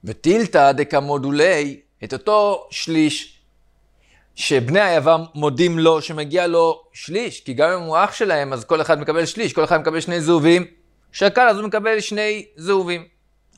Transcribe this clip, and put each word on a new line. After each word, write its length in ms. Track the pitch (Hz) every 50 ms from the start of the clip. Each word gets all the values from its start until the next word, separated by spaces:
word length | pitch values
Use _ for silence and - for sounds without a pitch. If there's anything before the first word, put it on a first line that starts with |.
| -
וטילתא 680 | - 110 - - 151 185 226 233 180 - 165 139 139
דקמודו 600 | 139 131 147 143 - 143 139 143 143 143 131 139
ליה, 440 | 143 147 151 185 185 151 147 143 139 - _ _ _ _ -
את 100 | 104 131
אותו 540 | 131 - 208 214 214 208 202 196 175 - -
שליש 720 | - - - 165 165 160 156 151 147 - - - - _ _ _ _ _ _ _ _ _ _ _ _ _ _ _ _ _ _ _ _
שבני 460 | - - - 151 131 120 120 156 196
היבם 420 | 208 190 170 156 135 160 165 160 165 165 _
מודים 460 | 147 147 147 135 127 175 175 170 165
לו, 220 | 160 165 160 156
שמגיע 460 | 147 - 165 151 151 147 143 180 175
לו 360 | 175 165 170 165 165 156 - _ _ _
שליש, 480 | - - - 160 208 247 196 - -
כי 120 | _ - 127
גם 160 | 117 147 165
אם 100 | 185 180
הוא 180 | 170 160 156 165 196
אח 100 | 202 -
שלהם, 400 | - 233 196 170 147 143 135 131
אז 120 | 123 113
כל 160 | - 170 160
אחד 180 | 156 - 165 147
מקבל 260 | 147 - 151 165 170
שליש, 280 | 156 - 214 226 160 -
כל 100 | 175 156
אחד 160 | - 175 160
מקבל 180 | 143 160 156 165
שני 220 | 156 - 170 170
זהובים, 440 | 156 156 175 160 143 165 170 180 175 - _ _ _ _ _ _ _ _
שקל, 360 | _ - 190 202 196 247 254 240
אז 80 | 214
הוא 100 | 196 214
מקבל 320 | 214 190 214 202 220 220 214
שני 460 | 208 - 208 208 214 214 214 214 175 _ _
זהובים. 520 | 156 160 180 202 196 185 175 175 170 160 _ _ _ _ _ _ _ _ _ _